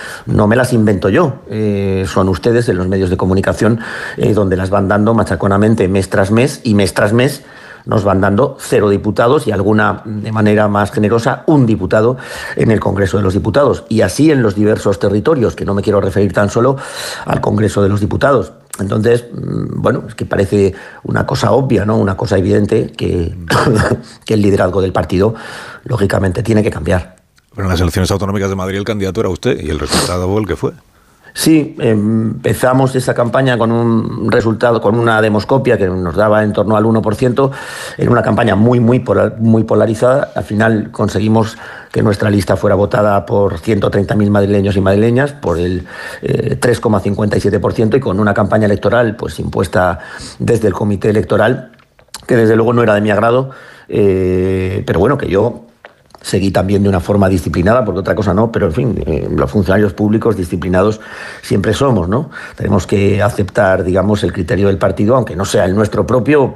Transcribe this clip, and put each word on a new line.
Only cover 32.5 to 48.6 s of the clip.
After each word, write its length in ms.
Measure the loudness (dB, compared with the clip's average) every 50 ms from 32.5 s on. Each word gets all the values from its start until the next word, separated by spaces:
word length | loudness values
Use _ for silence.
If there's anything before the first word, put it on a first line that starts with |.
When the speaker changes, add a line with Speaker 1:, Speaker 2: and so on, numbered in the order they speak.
| -2 0 2 2 2 4 2 2 0
Speaker 1:
esa 200 | -2 -2 -2 -2
campaña 420 | 0 -2 0 0 0 0 0 0 0
con 140 | 0 0
un 580 | 2 2 2 2 2 0 -2 -4 -6 -4 -4 0
resultado, 500 | 0 2 2 0 0 2 2 2 2 2
con 140 | 2 0 0 2
una 200 | 2 2 2 2
demoscopia 600 | 2 2 2 0 0 0 0 0 2 2 2 2
que 80 | 0 -2
nos 280 | -2 -2 -4 -4 0
daba 280 | 0 2 2 4 2 2
en 100 | 0 0
torno 240 | 0 0 2 2 2
al 80 | 2
uno 160 | 2 2 2
por 140 | 0 0 -2
ciento, 360 | 0 0 0 2 2 0 0 -2 -6 -14 -14 -14 -14 -14 -14 -6 -4
en 120 | 0 2
una 120 | 2 2
campaña 340 | 2 2 0 2 2 2 2
muy, 240 | 4 4 4 4 4
muy 200 | 4 4 2 2
polar-, 380 | 2 2 2 2 2 0 0 0
muy 240 | 2 4 4 4 4
polarizada. 680 | 2 2 2 2 2 0 2 2 2 2 2 0 -2 -6
Al 80 | -8 -6
final 480 | -4 -2 0 2 2 2 0 -2 -4
conseguimos 640 | -4 -4 -4 -2 -2 -2 0 2 2 2 2 0 -4 -14 -18 -18 -18 -18 -18 -6
que 120 | -4 0 0
nuestra 260 | 0 0 0 0 0
lista 260 | 2 0 2 0 -2
fuera 200 | 0 2 0 2
votada 500 | 2 0 0 2 0 2 2 2 0 0
por 320 | 0 0 0 0 0 -2 -4
ciento 320 | -2 -2 0 0 0 0
treinta 260 | 0 -2 -2 0 0
mil 140 | 0 2 2
madrileños 480 | 2 2 2 2 0 0 0 0 0 0
y 40 |
madrileñas, 520 | 0 2 2 2 2 2 2 2 0 -2 -4
por 240 | -6 -4 -4 -2 -2
el, 300 | -2 -2 -4 -6 -8 -10 -16 -16 -14 -14 -14 -8
eh, 340 | -4 -2 -2 -2 -2 -2 -4 -2
tres 200 | 0 0 0 0
coma 200 | 0 0 0 0
cincuenta 360 | 0 -2 -2 0 -2 0 0
y 60 | 0
siete 180 | 0 0 0 0
por 140 | 0 -2 0
ciento, 240 | 0 0 2 2 0
y 20 |
con 200 | 0 0 -2 0
una 160 | 0 0 2
campaña 320 | 0 0 0 2 2